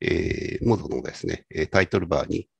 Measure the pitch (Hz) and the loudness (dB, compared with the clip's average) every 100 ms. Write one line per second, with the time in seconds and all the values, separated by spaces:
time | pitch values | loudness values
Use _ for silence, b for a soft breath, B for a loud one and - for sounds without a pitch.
0 | - - - - - - - 107 73 64 | 0 2 2 -2 -4 -2 2 2 0 -6
1 | - - 85 82 - - 78 98 95 104 | -6 -6 -6 -6 -6 -4 2 4 4 2
2 | 87 76 - - - _ | 0 0 0 -4 -6 _